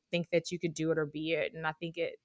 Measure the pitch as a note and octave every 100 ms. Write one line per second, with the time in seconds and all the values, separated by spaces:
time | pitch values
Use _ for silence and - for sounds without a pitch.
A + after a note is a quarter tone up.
0 | _ E3+ E3+ E3+ - F3 E3+ D#3 D#3+ D#3+
1 | D3+ D3+ D#3 D#3 - D#3+ D#3 D#3 E3+ E3
2 | E3 -